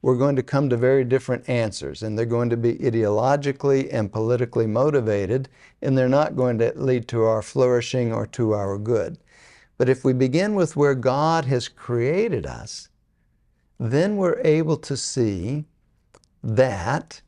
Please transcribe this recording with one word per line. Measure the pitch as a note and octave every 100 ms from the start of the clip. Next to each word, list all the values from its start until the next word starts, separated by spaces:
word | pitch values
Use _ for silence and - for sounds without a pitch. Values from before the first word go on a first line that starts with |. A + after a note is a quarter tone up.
we're | C3+ B2+
going | C#3 C#3
to |
come | B2 C#3 C#3+
to | A#2+
very | B2 C3+
different | B2 C3 - B2 -
answers, | B2 A2 F#2 C#2 C#2+
and | A2 G#2+
they're | A#2
going | A#2 A#2+
to | A#2
be | A#2 -
ideologically | B2+ A2+ G#2+ G#2 B2 C#3+ C#3+ C#3 C#3+ C3+ C#3
and | B2+ G#2
politically | A2 A2 B2 A#2+ A#2 A2+
motivated, | G#2+ C#3+ C#3+ A2 G2+ F#2+ B2+ C3 _ - _
and | - C3
they're | B2+
not | C3+ D#3 C3+
going | B2+ A2+
to | A2+ -
lead | C3 B2+ A#2
to | A#2
our | A2+ A2
flourishing | A2 C#3 B2+ B2 A#2 B2+ A#2+
or | A2+ A2
to | - A2+
our | G#2 G2 G2
good. | G#2+ A#2 F2 E3+ _ _ - _ _ _
But | B2+
if | B2+
we | C3+
begin | B2+ C3 D3 G3+ G#3
with | E3 -
where | C#3+ C3
God | B2 C3+ D#3 E3 C3
has | C3 -
created | _ - A#2+ B2 F3 A3+ C3+ C#2+
us, | A#1 - - - _ _ _ _ _ _ _ _ _
then | A#2 C3+ F#3 G#3
we're | F3+ D#3+
able | E3 D3+ D#3+ D#3
to | - C3+
see | - - A2+ G2 F#2 C#3+ D3+ _ _ _ _ - _ _
that | A#2+ A2 C3 G2 F2+ C#3+ - -